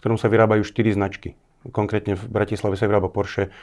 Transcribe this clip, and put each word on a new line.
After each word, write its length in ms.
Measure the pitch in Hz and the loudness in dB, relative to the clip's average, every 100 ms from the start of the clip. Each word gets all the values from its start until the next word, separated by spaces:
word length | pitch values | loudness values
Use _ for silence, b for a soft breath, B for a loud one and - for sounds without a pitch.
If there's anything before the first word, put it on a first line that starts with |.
| - | -2
ktorom 160 | 113 | 0
sa 80 | 113 | 2
vyrábajú 320 | 110 110 107 | 4 6 4
štyri 320 | 104 - 110 | 0 0 0
značky. 400 | 101 98 - - - _ _ - | 2 -2 -4 -14 -16 _ _ -10
Konkrétne 480 | - 107 107 101 | -4 -2 -2 -2
v 160 | 95 113 | -4 -2
Bratislave 480 | 107 104 107 104 95 | -2 -2 -2 -4 0
sa 80 | 107 | 2
vyrába 240 | 104 92 | 2 0
Porsche, 400 | 101 98 - 98 | -4 -4 -4 -6
e, 20 | B | B